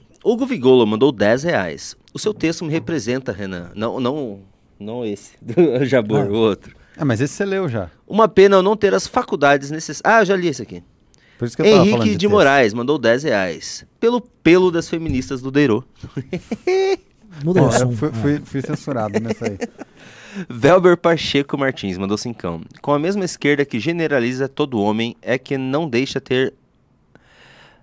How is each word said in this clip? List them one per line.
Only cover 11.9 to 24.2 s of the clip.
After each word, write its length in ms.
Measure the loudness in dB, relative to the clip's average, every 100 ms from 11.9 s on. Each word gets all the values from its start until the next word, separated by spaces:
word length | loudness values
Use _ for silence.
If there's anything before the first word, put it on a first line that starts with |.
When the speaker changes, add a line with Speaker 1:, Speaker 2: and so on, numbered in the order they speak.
Speaker 3:
falando 140 | 4 0
de 40 |
Speaker 1:
de 40 | 0
Speaker 3:
texto. 140 | 2
Speaker 1:
Moraes 420 | 4 6 6 4
mandou 240 | 0 -2 0
dez 260 | 2 2
reais. 600 | 0 -2 -2 -6 -12 -16 -18 -2
"Pelo 200 | 0 0
pelo 500 | -4 _ 4 6 4
das 180 | 0 -4
feministas 520 | -6 -4 -4 -4 -8
do 100 | -2
Deirô." 320 | 0 2 2 -4 _ -14 -12
<laughs> 100 | -10 -10 -10 -8 -2 0 0 -2 _ _ _ -8 0
Speaker 2:
Muda 160 | 2
Speaker 3:
Ó, 80 | 4
Speaker 2:
de 60 | 4
assunto. 160 | 0
Speaker 3:
eu 40 | -2
fui, 120 | -4
Speaker 2:
É. 20 | -2 -2 -2
Speaker 3:
fui, 40 | -4
fui 160 | -8
censurado 580 | -6 -8 -6 -6 -4 -4
nessa 260 | -4 -6 -6
aí. 120 | -8 -10 -12 -20 _
Speaker 1:
<laughs> 480 | -20 -20 -18 -14 -12
Velber 480 | 0 4 6 6 4
Pacheco 580 | 2 0 0 -2 -2 -2
Martins 400 | -4 -4 -6 -6
mandou 200 | -4 -4
cincão. 440 | -6 -10 -8 -10 -12 -14
"Com 100 | -4
a 60 | -2
mesma 240 | -2 -4 -6
esquerda 380 | -4 -2 0 -2
que 140 | -4
generaliza 680 | -4 -4 -2 0